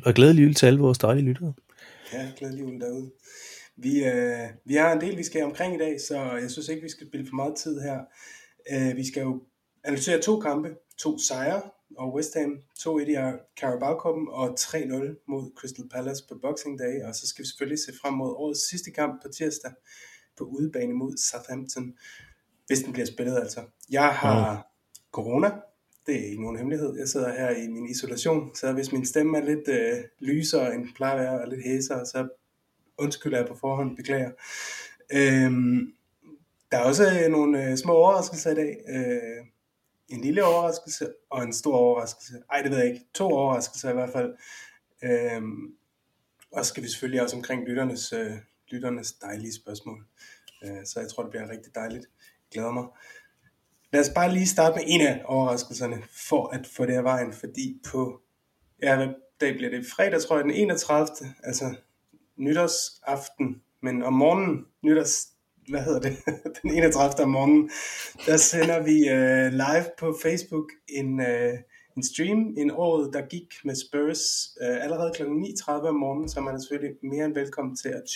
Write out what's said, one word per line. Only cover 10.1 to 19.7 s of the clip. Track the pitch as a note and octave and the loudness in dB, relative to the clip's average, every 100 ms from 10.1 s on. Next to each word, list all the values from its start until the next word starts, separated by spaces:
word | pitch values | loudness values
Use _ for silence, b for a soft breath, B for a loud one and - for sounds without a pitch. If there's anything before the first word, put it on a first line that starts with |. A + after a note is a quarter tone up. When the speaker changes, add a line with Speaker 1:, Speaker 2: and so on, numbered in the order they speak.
| E3+ | 2
Speaker 2:
to | G3+ G#3+ | 2 0
kampe, | D#3 C#3+ D#3+ - _ - | 0 -2 -4 -10 _ -8
to | D#3 - | -4 -2
sejre | - B2+ C#3 G3 G3 - _ D3 | -2 -2 -2 -2 -4 -16 _ -10
over | C3 C3+ | -6 -4
West | D#3 | -4
Ham, | D#3+ D3 C#3+ - - | -2 -4 -4 -12 -10
to | E3 D#3 | -4 -2
et | D3 | 0
i | C#3+ C3 B2 - - | 0 -2 -6 -12 -6
Carabao | C3+ B2 C#3 E3 | -4 -2 -2 -2
Cup'en | E3+ D#3+ D#3 | -2 -2 -4
og | B2+ B2+ B2 | -4 -4 -2
tre | - D#3+ C3 | -4 -4 -4
nul | C3 C#3 D#3 - | -4 -6 -8 -8
mod | C3+ C3 - | -8 -8 -12
Crystal | B2+ - B2 | -16 -14 -12
Palace | B2+ B2+ C3+ - | -8 -6 -8 -12
på | A#2+ | -10
Boxing | C3+ D3+ D3 C3+ | -8 -6 -8 -6
Day, | B2 C3+ | -6 -6
og | A#2 | -8
så | A2 - | -8 -8
skal | - | -10
vi | C3+ | -12
selvfølgelig | - C#3 D3+ | -8 -6 -6
se | - C3 | -8 -8
frem | C#3+ | -6
mod | C3+ C3+ - | -4 -4 -4
årets | D3+ D3 - | -6 -4 -4
sidste | F3+ - | -6 -8
kamp | D#3 D3 - | -4 -4 -4
på | C#3 | -12
tirsdag | - D#3+ D3+ B2+ | -6 -4 -4 -10